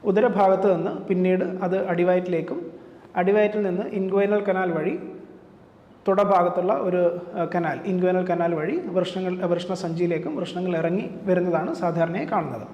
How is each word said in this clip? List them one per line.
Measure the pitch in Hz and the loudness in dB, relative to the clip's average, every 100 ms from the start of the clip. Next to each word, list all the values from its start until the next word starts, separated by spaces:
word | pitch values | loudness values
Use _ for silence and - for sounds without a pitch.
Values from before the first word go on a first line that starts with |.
ഉദരഭാഗത്ത് | - 196 247 190 196 190 196 175 | 2 4 4 4 4 4 4 2
നിന്ന് | 170 | 0
പിന്നീട് | - - 185 185 185 | -6 -2 2 2 2
അത് | 185 - 190 190 190 | 0 -4 -2 -2 0
അടിവയറ്റിലേക്കും | 170 175 180 180 170 160 - - - - - - 180 | 2 4 2 2 -4 -2 -8 -8 -14 -20 -20 -8 0
അടിവയറ്റിൽ | 180 208 208 214 | 2 4 4 2
നിന്ന് | 202 180 | -2 -2
ഇൻഗ്വൈനൽ | 233 208 190 196 202 208 | -4 -4 0 2 2 2
കനാൽ | 202 185 185 | 0 0 0
വഴി | 160 160 226 - - - - - - - - - - - | 0 -2 -4 -8 -16 -18 -20 -20 -20 -20 -20 -20 -6 0
തുടഭാഗത്തുള്ള | 196 196 190 175 180 180 | 2 4 4 4 2 0
ഒരു, | 233 190 180 175 175 - | 0 0 2 2 0 -8
ആ, | 202 165 | -6 -2
കനാൽ, | 180 165 170 | -2 -2 -4
ഇൻഗ്വൈനൽ | 202 185 180 185 180 | -2 0 2 2 0
കനാൽ | 170 170 | 0 0
വഴി | 165 156 175 | 0 -2 -2
വൃഷണങ്ങൾ, | 359 180 180 185 185 180 180 | -2 -2 -2 -2 -4 -2 0
വൃഷണസഞ്ചിയിലേക്കും | 175 180 180 175 165 175 165 - 302 | -2 -2 -6 -4 -2 0 0 -4 -6
വൃഷണങ്ങൾ | 170 180 180 165 | -6 -4 -2 0
ഇറങ്ങി | 165 185 226 - | 0 -2 -4 -8
വരുന്നതാണ് | 196 180 175 165 170 | 0 0 2 0 -2
സാധാരണയായി | 160 180 165 165 175 151 | -2 -2 0 0 -2 -2
കാണുന്നത്. | 180 151 120 101 | -2 -2 -8 -12